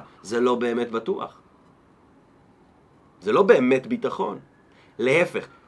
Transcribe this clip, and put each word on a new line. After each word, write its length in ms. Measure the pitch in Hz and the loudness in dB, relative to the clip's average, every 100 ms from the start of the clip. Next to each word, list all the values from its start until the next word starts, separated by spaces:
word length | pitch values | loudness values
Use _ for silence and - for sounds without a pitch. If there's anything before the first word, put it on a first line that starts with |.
| - - | -8 -20
זה 180 | 98 117 | -6 0
לא 160 | 123 120 | 2 2
באמת 360 | 120 117 117 | -2 -2 -4
בטוח. 480 | 110 113 - - - _ _ _ _ _ _ _ _ _ _ _ _ _ _ _ _ _ _ | -6 -6 -6 -8 -16 _ _ _ _ _ _ _ _ _ _ _ _ _ _ _ _ _ _
זה 100 | 98 | 0
לא 120 | 127 | 2
באמת 440 | 196 185 127 131 120 | 6 4 4 0 0
ביטחון. 520 | 120 127 - 143 131 - _ _ _ _ - | -6 -6 -6 -8 -8 -16 _ _ _ _ -4
להפך, 480 | 120 151 175 101 - - | 0 2 0 -4 -10 -18